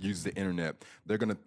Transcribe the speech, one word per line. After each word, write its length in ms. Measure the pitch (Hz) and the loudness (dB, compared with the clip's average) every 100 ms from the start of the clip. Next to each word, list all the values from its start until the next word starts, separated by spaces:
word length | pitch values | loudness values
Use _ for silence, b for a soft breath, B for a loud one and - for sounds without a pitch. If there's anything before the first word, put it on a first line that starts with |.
used 240 | 98 92 92 | -2 0 -2
the 100 | - | 0
internet, 480 | 95 87 80 - B B - | 0 2 0 -2 B B 0
they're 120 | 107 | 2
gonna 200 | 110 101 | 2 0